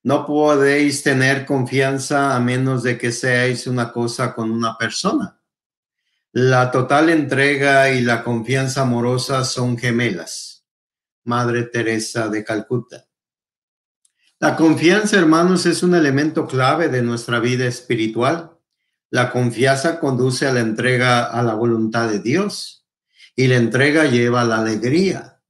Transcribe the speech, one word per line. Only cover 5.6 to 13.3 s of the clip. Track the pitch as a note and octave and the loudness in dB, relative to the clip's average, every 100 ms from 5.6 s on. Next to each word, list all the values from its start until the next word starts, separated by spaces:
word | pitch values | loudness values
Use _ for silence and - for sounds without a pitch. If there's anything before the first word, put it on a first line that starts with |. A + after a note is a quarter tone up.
| _ _ _ _ _ _ _ | _ _ _ _ _ _ _
La | B2 B2+ B2+ B2+ | 0 2 4 2
total | C3 B2+ C#3+ D#3+ | 0 2 2 4
entrega | D#3+ C3+ C3+ C#3 C#3 C#3+ C3+ C3+ | 2 0 0 2 2 4 4 4
y | C3 | 2
la | A#2+ A#2 | 0 -2
confianza | B2 A#2 A2+ C3+ C3 C3+ | -2 -4 -2 -2 -2 -2
amorosa | B2+ A#2+ A#2+ B2+ - C3 | 0 0 0 -2 -2 -4
son | A#2+ - B2 A#2 | -2 -2 -2 -2
gemelas. | B2 A#2 A#2 F2+ D#2+ - - - _ _ _ _ _ _ A#2+ | -2 0 -2 -4 -10 -14 -16 -20 _ _ _ _ _ _ -4
Madre | A#2+ A#2+ A#2+ | -2 0 -2
Teresa | A#2 A#2+ A2+ A2 A2 A#2+ A2 | -2 -2 -2 -2 -4 -6 -4
de | G#2+ G#2 | -4 -4
Calcuta. | G#2+ - A#2+ - - _ _ _ | -6 -4 -6 -6 -20 _ _ _